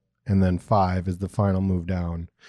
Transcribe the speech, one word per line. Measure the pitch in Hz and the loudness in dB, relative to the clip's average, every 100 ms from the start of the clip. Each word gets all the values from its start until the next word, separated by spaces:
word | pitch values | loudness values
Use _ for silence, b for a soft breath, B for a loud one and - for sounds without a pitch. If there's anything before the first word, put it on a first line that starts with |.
| _ _ - | _ _ 0
and | 98 | 2
then | 92 87 | 4 0
five | - 104 92 92 90 | 0 2 2 0 -4
is | 90 | -6
the | 95 | -4
final | - 101 92 | -2 0 0
move | 95 90 85 | 0 -2 -4
down. | 90 85 85 85 _ | -4 -4 -6 -10 _